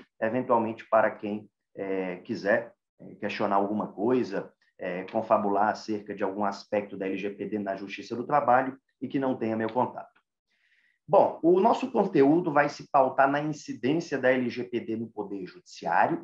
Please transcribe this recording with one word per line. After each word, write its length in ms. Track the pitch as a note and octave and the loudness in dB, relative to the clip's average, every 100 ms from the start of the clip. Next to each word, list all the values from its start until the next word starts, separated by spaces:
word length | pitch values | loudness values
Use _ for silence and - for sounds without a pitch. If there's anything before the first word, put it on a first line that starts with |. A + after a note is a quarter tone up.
| - - | -10 -6
eventualmente 680 | A2 B2 B2 A#2 A2 A2 - | -4 -2 2 2 0 -6 0
para 200 | A2 G#2+ | 2 2
quem, 380 | G#2 G#2+ G#2 G#2 _ _ | 0 -6 -8 -10 _ _
é, 420 | - G2 F#2+ F#2 F2+ | -10 -6 -4 -4 -6
quiser, 580 | - G#2 F#2+ A2+ - _ _ _ | -8 -4 0 0 0 _ _ _
é, 140 | F#2 | -20
questionar 420 | - G#2 G2+ G#2 G2 | -10 -8 -2 0 2
alguma 320 | G2+ G#2+ F#2 | 2 -2 -4
coisa, 640 | - A2 B2+ G2+ F#2+ - _ _ - | -2 0 2 0 -4 -8 _ _ -10
é, 260 | F#2+ F2+ | -8 -6
confabular 640 | F#2+ A2 A2 G#2+ G2+ G2 G#2+ | -6 -4 2 2 2 2 2
acerca 460 | F#2+ - G#2+ - | 0 -4 -8 -8
de 80 | G2 | -6
algum 220 | G2 G2 | -4 -2
aspecto 540 | G#2 G2+ - G#2 G2+ G2 | -4 -4 -4 -4 -4 -6
da 80 | F#2+ | -6
L 100 | G2 | -4
G 140 | G2+ | -6
P 160 | G2+ G2 | -8 -6
D 120 | G#2+ | -6
na 160 | G2 | -4
Justiça 400 | - G2 - G2 | -6 -8 -12 -10
do 120 | A#2 A#2+ | -8 -2
Trabalho 520 | D3 B2 B2 C3+ C3 _ _ | 0 4 2 2 -6 _ _
e 80 | B2+ | -6
que 100 | C#3+ | -2
não 160 | C3+ | -2
tenha 220 | B2 A2+ A2 | -2 -2 -2
meu 140 | A2 | -2
contato. 440 | A#2+ A#2+ - - _ _ _ _ _ _ _ _ _ - | 0 -2 -4 -16 _ _ _ _ _ _ _ _ _ 2
Bom, 300 | F#3 - - | 4 4 4
o 180 | E3 F3+ | 4 6
nosso 300 | A3 B3 B3+ | 4 2 0
conteúdo 600 | A3+ F#2+ - C#3 D#3+ F3 | 0 2 4 6 4 2
vai 160 | C#3+ D3 | 2 2
se 220 | - - | -2 0
pautar 400 | C#3+ C3 B2+ C#3 | 2 4 4 4
na 100 | C#3+ | 2
incidência 760 | D3+ C#3+ - B2 B2 D#3 E3 C3+ | -2 -6 -10 -4 -2 -2 -2 0
da 140 | B2 | 2
L 180 | C3 A#2+ | 2 0
G 140 | A2+ | -4
P 160 | A#2+ A#2 | -6 -6
D 160 | G#2 A2 | -4 -6
no 120 | A2+ | -6
Poder 380 | - G2 G2+ F2+ | -8 -8 -8 -10
Judiciário, 720 | - - - F2 F2 A#2+ E3 | -16 -20 -8 0 2 2 0